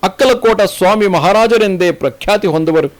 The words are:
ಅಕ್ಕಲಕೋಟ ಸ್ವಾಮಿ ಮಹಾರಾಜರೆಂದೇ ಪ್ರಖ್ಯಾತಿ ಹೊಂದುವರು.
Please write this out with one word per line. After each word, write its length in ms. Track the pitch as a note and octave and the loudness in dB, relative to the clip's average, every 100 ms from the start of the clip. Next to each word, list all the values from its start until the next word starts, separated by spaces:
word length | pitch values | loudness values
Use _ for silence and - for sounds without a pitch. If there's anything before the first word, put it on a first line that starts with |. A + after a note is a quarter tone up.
ಅಕ್ಕಲಕೋಟ 580 | F#3+ - C4 A#3+ A3+ G#3+ | -4 0 0 2 0 0
ಸ್ವಾಮಿ 460 | G3 - F#3 G#3+ G3+ | 0 0 0 2 0
ಮಹಾರಾಜರೆಂದೇ 840 | F3 D#3+ G#3+ A3+ A3+ G#3+ F#3 F3 | 0 2 2 2 2 0 0 -2
ಪ್ರಖ್ಯಾತಿ 540 | E3 C#3 - - G#3 G3 | -2 -6 -6 -4 -2 0
ಹೊಂದುವರು. 420 | D#3 D#3+ D#3+ D3 | -2 0 0 -2